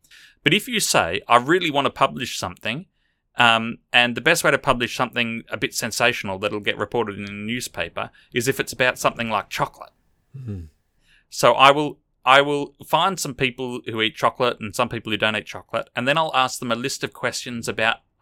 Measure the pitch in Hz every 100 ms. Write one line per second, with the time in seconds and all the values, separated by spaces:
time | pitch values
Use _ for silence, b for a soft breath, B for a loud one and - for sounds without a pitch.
0 | _ B B B 151 196 233 220 - 147
1 | 85 95 - 117 127 180 170 139 131 -
2 | 139 147 123 - 95 92 107 135 190 _
3 | _ _ _ - 120 113 113 - _ 123
4 | 120 120 139 165 165 139 - 120 117 -
5 | 123 123 117 117 - 107 127 - 120 -
6 | 123 120 104 95 104 104 104 107 104 123
7 | 107 98 101 101 107 123 117 - 85 95
8 | 110 b b - 123 135 - - 127 -
9 | 143 - 113 107 - - 151 - - _
10 | _ _ _ 135 123 98 80 _ _ _
11 | b b b - 123 117 135 143 151 -
12 | _ _ 127 139 143 143 143 - - 156
13 | 185 180 156 120 135 123 127 123 - 110
14 | 110 - 120 - 123 - 107 - 120 117
15 | 110 104 110 107 - 95 - 113 - -
16 | 123 156 160 135 131 - 127 117 135 -
17 | 120 - 123 - 131 117 113 110 110 -
18 | _ -